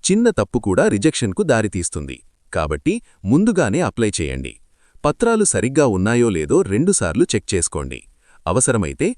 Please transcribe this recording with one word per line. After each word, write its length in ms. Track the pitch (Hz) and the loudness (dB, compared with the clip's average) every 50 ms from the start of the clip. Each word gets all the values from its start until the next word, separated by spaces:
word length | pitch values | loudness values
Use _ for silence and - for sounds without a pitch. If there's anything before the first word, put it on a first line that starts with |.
| - | 0
చిన్న 260 | - 185 214 240 240 | 2 2 4 4 2
తప్పు 280 | 196 - 104 - - 123 | 2 0 -2 -2 -2 -2
కూడా 240 | - 101 92 98 165 | 0 0 2 2 2
రిజెక్షన్కు 560 | 220 - 101 101 156 - - 127 101 92 - 214 | 2 2 2 0 0 0 0 -4 -4 -2 -2 0
దారితీస్తుంది. 720 | 160 127 113 107 101 - 92 85 - - 82 73 67 65 62 _ _ _ _ _ _ - | 2 2 2 2 -2 -4 -4 -6 -6 -6 -8 -10 -10 -12 -14 _ _ _ _ _ _ -4
కాబట్టి 400 | 90 78 73 76 71 _ - 202 240 - _ _ _ - | -4 -2 -2 -4 -4 _ -2 -2 -2 -6 _ _ _ -2
ముందుగానే 540 | 98 117 156 208 226 214 175 156 107 98 160 | 2 2 4 4 4 2 2 0 0 0 0
అప్లై 300 | 180 110 - - 117 107 | -2 -2 -2 -2 -2 -2
చేయండి. 420 | 98 - 85 69 65 67 65 62 55 _ _ _ _ _ _ _ _ - - | -2 -4 -6 -4 -6 -8 -8 -10 -14 _ _ _ _ _ _ _ _ -4 -2
పత్రాలు 420 | 147 151 _ - 226 233 220 208 | -2 0 _ 0 2 2 2 2
సరిగ్గా 400 | - - 101 95 123 135 151 147 | 0 0 0 -2 0 2 2 2
ఉన్నాయో 440 | 127 101 92 92 107 117 120 120 117 | 4 2 2 0 2 2 2 2 2
లేదో 280 | 98 80 78 73 - 175 | 0 -2 -2 0 0 0
రెండుసార్లు 640 | 196 - 98 107 156 190 190 - 107 85 80 110 175 | 2 0 0 0 2 2 0 0 -2 -2 0 0 0
చెక్ 240 | - - 107 - - | 0 0 -4 -4 -2
చేసుకోండి. 500 | - 90 80 - - 78 69 65 64 60 _ - _ _ _ _ _ - _ | -4 -2 -2 -4 -6 -8 -8 -8 -12 -14 _ -20 _ _ _ _ _ -10 _
అవసరమైతే 600 | 80 87 123 127 - 123 110 95 73 67 - 139 202 247 | -2 0 0 2 2 0 0 -2 -4 -4 -2 -4 -4 -4